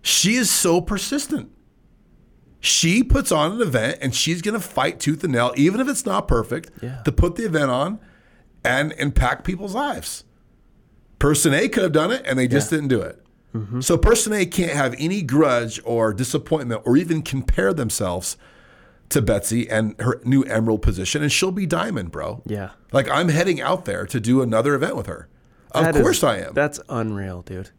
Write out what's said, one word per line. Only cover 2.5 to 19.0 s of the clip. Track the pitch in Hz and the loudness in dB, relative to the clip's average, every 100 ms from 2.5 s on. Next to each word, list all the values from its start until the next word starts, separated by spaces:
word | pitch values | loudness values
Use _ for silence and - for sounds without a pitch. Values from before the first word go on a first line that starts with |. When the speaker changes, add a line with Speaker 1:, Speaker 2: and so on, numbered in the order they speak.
| _ | _
Speaker 1:
She | - - 165 202 | 0 2 2 2
puts | 254 247 - | 4 2 4
on | 160 156 | 2 0
an | 220 | 0
event | 214 123 113 160 | 0 0 0 -2
and | 135 - | -4 -2
she's | - 170 | -2 -2
gonna | 208 220 | -2 -4
fight | - - 139 - | -4 -2 -2 -2
tooth | - 156 | -2 -2
and | 170 | 0
nail, | 123 123 123 | 0 0 4
even | 151 214 | 2 2
if | 262 | -2
it's | 269 - | -2 -2
not | 190 - | -2 0
perfect, | 120 110 135 - - | 0 0 -6 -8 -14
Speaker 2:
Yeah. | 117 131 | -12 -4
Speaker 1:
to | 113 | -4
put | - 175 175 | 2 0 0
the | 226 | -2
event | 160 139 | 0 2
on | 123 156 214 - _ _ _ _ _ | 0 -2 -4 -14 _ _ _ _ _
and | - 131 151 | -2 0 -2
impact | - 143 131 127 139 | -2 0 2 2 0
people's | - 185 202 | -4 -6 -6
lives. | 214 294 - - - - _ _ _ _ _ _ _ _ - | -4 -4 -6 -8 -14 -16 _ _ _ _ _ _ _ _ -2
Person | 143 151 165 | 2 4 4
A | 185 240 | 2 2
could | - | 0
have | 185 | 2
done | 156 - | 2 2
it | - - | -2 -2
and | 131 | 0
they | 127 | 2
just | 139 143 | 2 0
Speaker 2:
Yeah. | 160 | -2
Speaker 1:
didn't | 147 | 0
do | 120 | 0
it. | 82 - _ _ _ 113 | -2 -10 _ _ _ -8
Speaker 2:
Mm-hmm. | 101 123 | -6 -6
Speaker 1:
So | 127 170 | 0 4
person | 214 233 226 | 6 4 2
A | 208 180 | 0 0
can't | - 170 | 0 0
have | 147 135 123 | 0 -2 0
any | 156 202 | -2 -2
grudge | 156 135 151 123 117 - - | 0 4 4 4 0 -6 -2
or | 117 113 | 2 2
disappointment | 101 123 151 - 156 123 110 - | 0 -2 -4 -2 -2 -2 -4 4
or | 131 | 4
even | 170 160 | 4 -2
compare | 151 135 123 - 190 | -2 -4 0 0 2
themselves | 165 117 - 95 90 - - - - - - - _ | 0 -2 -2 -4 -4 -6 -12 -16 -20 -20 -20 -20 _